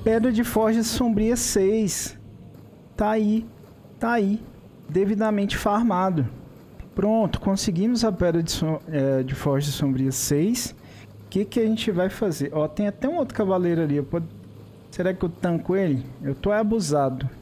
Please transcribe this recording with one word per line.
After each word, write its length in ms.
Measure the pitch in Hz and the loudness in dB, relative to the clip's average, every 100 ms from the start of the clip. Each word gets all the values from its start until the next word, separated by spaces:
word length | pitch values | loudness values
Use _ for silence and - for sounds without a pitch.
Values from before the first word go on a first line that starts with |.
Pedra 280 | - 226 233 | 4 4 4
de 120 | 220 | 2
Forja 400 | 233 220 220 226 | 2 2 2 2
Sombria 520 | 226 - 247 208 220 240 | 0 0 0 2 2 0
seis. 800 | - 208 190 220 208 - - - - - - - - - - - | 0 2 4 2 0 -2 -8 -12 -20 -20 -20 -20 -20 -20 -18 -2
Tá 140 | 214 | 0
aí. 400 | 220 208 220 226 - - - - - | 2 2 0 -2 -14 -20 -20 -20 -6
Tá 120 | 226 | 0
aí. 300 | 233 196 214 - - - - - | 2 2 0 -4 -18 -20 -20 -4
Devidamente 680 | 160 196 208 220 208 202 - | 0 2 2 2 2 0 0
farmado. 720 | 226 208 233 180 190 165 123 - - - - - - | 2 2 2 2 2 2 -2 -4 -18 -20 -20 -18 -10
Pronto, 480 | - 196 226 208 - | -2 2 2 2 0
conseguimos 640 | 202 196 - 165 214 240 226 | 0 0 0 0 0 2 0
a 60 | |
Pedra 320 | 180 175 170 | 2 2 2
de 80 | 165 | 0
So-, 280 | - 156 160 - | -2 -2 -2 -2
é, 360 | 156 135 135 | 0 2 2
de 100 | 131 | 0
Forja 380 | 135 151 139 147 | -2 0 0 0
Sombria 400 | 135 143 127 135 | -2 0 0 0
seis. 640 | 131 - 143 180 247 - - - - - - - | -2 0 2 2 0 -4 -10 -20 -20 -20 -20 -6
O 40 | |
que 140 | 190 208 | -2 0
que 140 | - | 2
a 60 | 220 | 2
gente 260 | 220 - | 2 0
vai 180 | 180 185 | 0 0
fazer? 440 | 190 214 156 139 | 0 -2 -2 -2
Ó, 140 | 156 151 | -2 -2
tem 200 | 151 208 | 0 -2
até 220 | 202 262 | 0 -2
um 80 | 339 | 0
outro 180 | 277 - | -2 -2
cavaleiro 460 | 202 185 175 165 | 0 2 2 0
ali. 140 | 156 143 | 2 0
Eu 100 | 143 | -2
pod-, 240 | 170 165 - - - - - - | -4 -6 -12 -20 -20 -20 -20 -18
será 240 | - 180 185 | -2 -2 0
que 100 | 180 | -4
eu 40 | |
tanco 460 | 170 180 170 - 185 | -2 -2 0 0 0
ele? 300 | 185 135 - - | 2 0 -2 -8
Eu 140 | 143 135 | -6 -2
tô 160 | 196 | 0
abusado. 760 | 208 214 226 165 147 135 127 135 - | 2 2 0 2 2 0 -2 -6 -6